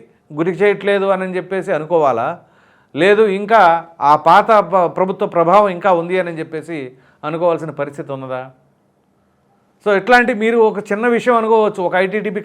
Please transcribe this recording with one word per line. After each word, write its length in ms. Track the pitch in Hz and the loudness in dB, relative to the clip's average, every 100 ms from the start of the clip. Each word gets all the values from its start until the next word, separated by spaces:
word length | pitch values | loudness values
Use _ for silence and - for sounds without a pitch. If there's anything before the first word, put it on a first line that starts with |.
| - _ _ 151 | -14 _ _ -6
గురి 140 | 170 165 | -4 0
చేయట్లేదు 460 | 208 196 196 202 196 | 0 0 -2 0 0
అని 200 | 185 185 180 | -2 -2 -8
చెప్పేసి 320 | 175 190 185 151 | -6 -8 -4 -4
అనుకోవాలా, 520 | 156 170 143 113 139 170 _ _ _ _ _ 139 | 0 0 2 0 -4 -8 _ _ _ _ _ 0
లేదు 200 | 190 208 214 190 | 2 4 2 0
ఇంకా 220 | 208 226 175 165 160 - 143 | 2 4 6 4 -4 -2 2
ఆ 20 | 151 165 | 4 6
పాత 200 | 190 202 214 170 | 4 6 2 2
ప-, 160 | 185 170 175 | 0 0 0
ప్రభుత్వ 280 | 185 190 196 170 | -4 -2 -4 0
ప్రభావం 320 | 165 202 202 175 | 4 4 2 0
ఇంకా 140 | 202 170 | 0 0
ఉంది 160 | 170 185 | 0 -4
అని 160 | 170 160 | -4 -8
చెప్పేసి 380 | 151 156 151 156 127 131 _ _ 151 | -10 -12 -10 -12 -12 -18 _ _ -8
అనుకోవాల్సిన 440 | 160 175 160 160 143 | -2 -2 -2 -6 -8
పరిస్థితి 300 | 143 143 139 135 | -10 -10 -12 -12
ఉన్నదా? 260 | 131 127 131 _ _ _ _ _ _ _ _ _ _ _ _ _ | -10 -12 -12 _ _ _ _ _ _ _ _ _ _ _ _ _
So, 40 | 208 196 | -2 -2
ఇట్లాంటి 340 | 196 247 240 214 | 4 4 4 -2
మీరు 160 | 220 233 220 | 0 2 2
ఒక 80 | 190 202 | 0 -6
చిన్న 160 | 202 240 233 | -4 0 0
విషయం 200 | 247 233 | 0 0
అనుకోవచ్చు, 400 | 220 220 214 208 175 | 2 2 2 -2 -4
ఒక 80 | 180 | -2
ఐటీడీపీ 380 | 190 208 208 190 | -2 -2 -6 -6